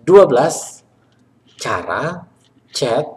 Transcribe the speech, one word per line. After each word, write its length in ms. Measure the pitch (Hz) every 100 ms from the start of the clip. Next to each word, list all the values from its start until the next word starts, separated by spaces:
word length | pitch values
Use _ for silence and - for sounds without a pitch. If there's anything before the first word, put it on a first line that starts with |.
dua 240 | - 196 185
belas, 560 | 120 165 - - - _ _ _ _ _ _ _ -
cara 720 | 120 95 85 92 151 180 - _ _ _ _
chat 400 | - 127 120 151